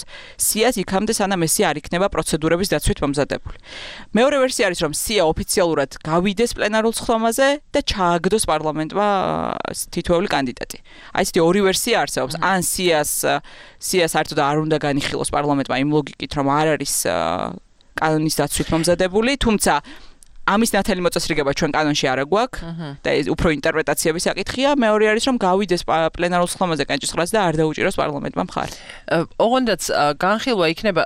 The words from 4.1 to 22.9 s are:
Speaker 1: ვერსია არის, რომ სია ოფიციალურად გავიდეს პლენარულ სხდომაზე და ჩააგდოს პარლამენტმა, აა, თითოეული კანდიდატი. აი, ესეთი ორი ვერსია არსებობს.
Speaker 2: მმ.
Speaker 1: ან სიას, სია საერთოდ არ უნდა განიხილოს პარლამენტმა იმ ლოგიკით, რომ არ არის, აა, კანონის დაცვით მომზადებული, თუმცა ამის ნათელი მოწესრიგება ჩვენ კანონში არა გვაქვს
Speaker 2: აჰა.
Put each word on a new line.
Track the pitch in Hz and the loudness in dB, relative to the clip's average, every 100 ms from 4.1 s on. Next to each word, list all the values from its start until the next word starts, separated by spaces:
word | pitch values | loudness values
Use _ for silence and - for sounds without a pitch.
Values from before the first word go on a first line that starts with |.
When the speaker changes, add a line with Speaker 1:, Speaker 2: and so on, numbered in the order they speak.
| 208 262 285 | 2 4 4
Speaker 1:
ვერსია | 254 - 202 | 2 2 0
არის, | 175 | 0
რომ | 160 | -2
სია | 156 - 208 | -2 0 2
ოფიციალურად | 160 160 - - 175 151 139 - | 2 2 0 2 2 2 0 -4
გავიდეს | 151 165 196 190 240 | 0 2 2 2 0
პლენარულ | - 208 220 226 | 0 0 2 0
სხდომაზე | - - 226 226 226 269 294 - | 0 0 0 2 2 2 2 -2
და | 285 | -2
ჩააგდოს | - - 175 175 180 214 - | -2 0 2 2 2 0 2
პარლამენტმა, | 156 156 151 156 190 208 | 0 0 -2 -2 0 2
აა, | 190 170 160 58 - - - | 2 0 -2 -2 -4 -6 -8
თითოეული | - - 175 170 202 | -8 -4 0 2 2
კანდიდატი. | 147 131 - - - - - - | 0 -2 -6 -10 -12 -18 -20 -6
აი, | - | -4
ესეთი | 196 185 | 0 2
ორი | 165 202 | 4 4
ვერსია | 196 190 240 208 | 2 2 0 0
არსებობს. | 143 143 131 | 0 -2 -4
Speaker 2:
მმ. | 165 | -2
Speaker 1:
ან | 175 190 | 0 0
სიას, | 170 - 175 156 147 - 139 143 - - - | 0 0 2 2 0 -2 0 -2 -4 -18 -20
სია | - - 185 165 | -12 -2 0 2
საერთოდ | 160 156 151 | 0 0 0
არ | 139 151 | 2 2
უნდა | 156 151 | 2 0
განიხილოს | 147 143 - - - | 0 -2 -2 -4 -2
პარლამენტმა | 143 147 139 131 123 | 0 0 0 0 0
იმ | 147 | 2
ლოგიკით, | 151 139 - - | 2 0 -8 -6
რომ | 147 139 | -2 0
არ | 147 156 | 2 2
არის, | 147 143 - | 0 -2 -2
აა, | - 87 82 87 - - - _ _ - | 0 0 0 -2 -4 -8 -16 _ _ -4
კანონის | 160 156 156 151 | 0 2 0 0
დაცვით | 147 - 147 | -2 -2 -2
მომზადებული, | 165 165 175 185 196 233 | 0 2 2 0 0 0
თუმცა | 285 233 202 - 147 - - - - - - - | 0 0 2 2 0 -4 -16 -20 -20 -20 -6 0
ამის | 202 233 | 2 2
ნათელი | 202 196 180 | 2 0 0
მოწესრიგება | 175 170 - 151 139 | 0 0 -2 0 0
ჩვენ | 143 156 | 0 0
კანონში | 147 151 147 139 | 0 0 0 0
არა | 127 | 0
გვაქვს | 143 196 247 - | 0 0 0 -6
Speaker 2:
აჰა. | 165 165 151 | -10 -8 -10